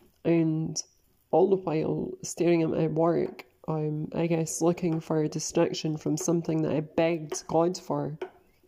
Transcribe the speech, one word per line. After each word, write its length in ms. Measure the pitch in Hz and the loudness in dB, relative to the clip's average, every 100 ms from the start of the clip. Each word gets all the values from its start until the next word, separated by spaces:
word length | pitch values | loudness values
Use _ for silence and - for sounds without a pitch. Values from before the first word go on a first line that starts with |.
| - _ | -20 _
and 580 | 165 170 160 156 160 160 - _ _ _ - | 2 4 4 0 -2 -6 -10 _ _ _ 0
all 180 | 156 196 | 4 4
the 80 | 190 | 2
while 540 | 180 156 156 156 - - | 0 0 0 -2 -4 -8
staring 400 | - - 170 170 | -10 0 2 4
at 60 | 160 | 2
my 180 | - 156 | 0 0
work, 560 | 156 165 156 - - - _ - | 2 2 2 -2 -6 -18 _ -6
um, 400 | 156 151 151 156 - | -4 -2 -4 -6 -2
I 120 | 165 | 0
guess 340 | 165 160 - | 0 -2 0
looking 400 | 165 175 180 160 | 0 2 0 -2
for 200 | - 160 | -2 0
a 60 | 151 | 0
distraction 680 | 156 - - 170 180 160 156 | -2 -2 2 2 0 -4 -2
from 180 | - 151 | -2 -2
something 460 | - 170 165 160 | 0 0 0 0
that 100 | 156 | 0
I 80 | - | -2
begged 640 | 156 - 165 170 151 - - | -2 0 0 0 -4 -8 -2
God 300 | 160 170 185 | 2 2 0
for. 400 | - 147 143 156 - - _ _ | -4 -4 -4 -8 -12 -16 _ _